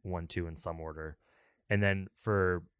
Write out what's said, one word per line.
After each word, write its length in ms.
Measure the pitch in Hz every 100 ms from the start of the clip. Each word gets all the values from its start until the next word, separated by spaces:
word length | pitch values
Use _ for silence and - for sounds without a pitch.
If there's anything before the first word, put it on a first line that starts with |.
one, 260 | - 90 82
two 200 | - 85
in 100 | 80
some 240 | 90 82
order. 340 | 80 78 78 78 _ _ _ _ -
And 120 | 101
then 260 | 101 95 92 -
for, 420 | - 101 92 90 - _